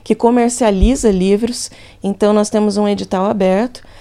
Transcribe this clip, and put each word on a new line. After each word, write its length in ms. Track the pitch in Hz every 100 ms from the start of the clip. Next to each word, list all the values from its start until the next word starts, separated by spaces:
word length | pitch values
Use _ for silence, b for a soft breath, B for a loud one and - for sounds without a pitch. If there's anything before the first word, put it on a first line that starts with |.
que 100 | -
comercializa 960 | 214 233 240 240 247 233 196 220 262 226
livros. 600 | 190 185 202 233 240 - B B B
Então, 300 | 190 196 208
nós 160 | 208 208
temos 260 | 214 208 202
um 100 | 208
edital 380 | 196 190 190
aberto 580 | 196 220 185 190 254 - - b